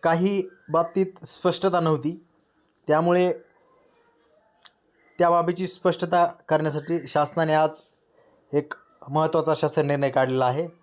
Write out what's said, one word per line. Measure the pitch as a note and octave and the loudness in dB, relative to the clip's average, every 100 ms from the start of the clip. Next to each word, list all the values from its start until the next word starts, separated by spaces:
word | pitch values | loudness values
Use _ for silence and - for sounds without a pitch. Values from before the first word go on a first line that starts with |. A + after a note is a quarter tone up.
काही | E3+ E3+ F#3 G3+ F#3 - - | 0 2 0 0 -4 -10 -4
बाबतीत | D#3 E3+ - F#3+ - | -2 0 0 -2 -4
स्पष्टता | - - F3+ E3+ F#3+ F3+ | -18 -4 -4 0 -2 0
नव्हती, | E3 D3+ C3+ - _ _ _ _ _ _ - | 0 0 -2 -8 _ _ _ _ _ _ 0
त्यामुळे | D3+ E3+ F3+ F3+ E3 - _ _ _ _ _ _ _ _ _ _ _ - _ _ _ _ - | 0 4 2 2 -2 -10 _ _ _ _ _ _ _ _ _ _ _ -20 _ _ _ _ 0
त्या | F3 | 2
बाबीची | E3+ E3+ F3 F#3 | 4 0 -2 -6
स्पष्टता | - F#3 E3+ F3 F3 | -2 -2 0 0 2
करण्यासाठी | E3+ - - D#3 D#3 D3 C#3+ E3+ C3+ | 2 -2 -2 0 0 -4 -4 -6 -2
शासनाने | D#3 D3 E3 D#3+ | -2 0 0 0
आज | D#3 D#3 D#3 - _ _ _ _ _ _ | 2 2 -2 -18 _ _ _ _ _ _
एक | C#3+ D3 - _ _ - | -4 -4 -12 _ _ -6
महत्त्वाचा | C#3+ D#3 D#3+ D3+ D3+ | -2 0 0 0 0
शासन | D3+ D3+ C#3+ | 0 0 0
निर्णय | C#3+ C#3 | 0 0
काढलेला | C3+ C3 C3 B2+ | 0 0 2 0
आहे. | C3 E3+ - | 0 -6 -10